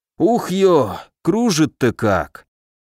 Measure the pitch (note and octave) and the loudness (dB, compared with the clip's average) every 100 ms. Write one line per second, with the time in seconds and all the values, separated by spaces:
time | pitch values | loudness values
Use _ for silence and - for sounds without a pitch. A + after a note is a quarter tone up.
0 | _ - F3 A#3 - F#3 F#3+ E3 A2 F2 | _ -2 0 0 -2 0 2 2 0 -6
1 | - _ - G#3 A#3+ D#3 D3 - B2 - | -16 _ -4 -2 0 0 -2 0 -4 -2
2 | A2 F#2 D2 - _ _ _ _ | -2 -2 -4 -12 _ _ _ _